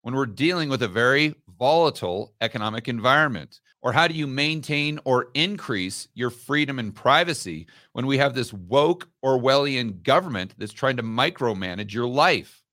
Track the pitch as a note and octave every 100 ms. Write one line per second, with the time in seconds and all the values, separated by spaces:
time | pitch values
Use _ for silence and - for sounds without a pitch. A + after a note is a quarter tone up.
0 | A#2 C3 B2+ F#2+ D#3 F3+ D3+ C3 A#2 A2
1 | A#2+ C#3 D3+ D3 _ - B2+ D#3+ D#3+ -
2 | F#2+ F#2 - _ A2+ A#2 G#2+ A2 A#2+ A#2
3 | B2+ D3 D3+ G2+ C2+ - _ _ B2 C3+
4 | E3+ D#3+ C#3+ C3 D3 D#3 C3 D3 D3 D3+
5 | C3+ B2 - C#3 F3 G#3 - G#2+ F#2 -
6 | - A#2+ A#2+ - - D3 C#3+ C3+ G#2+ -
7 | B2+ D3 F3 D3 F#2 D#2+ - - _ -
8 | C3 C3+ C#3 B2+ A#2 G2+ F2 C3 D#3+ F3
9 | - _ C3+ C3 B2+ C#3 C#3+ C3 A#2 F#2
10 | E2 D3 F#3 G#2 F#2+ - G#2+ - C3+ B2+
11 | A2+ A2+ C#3 - A#2+ F#2+ F#2 F2+ G#2 G#2+
12 | A#2+ C3 E3+ B2+ - _ _